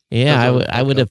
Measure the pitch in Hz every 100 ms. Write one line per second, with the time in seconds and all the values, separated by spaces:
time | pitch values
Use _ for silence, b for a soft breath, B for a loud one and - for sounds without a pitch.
0 | _ 117 135 143 120 127 - 120 135 135
1 | 110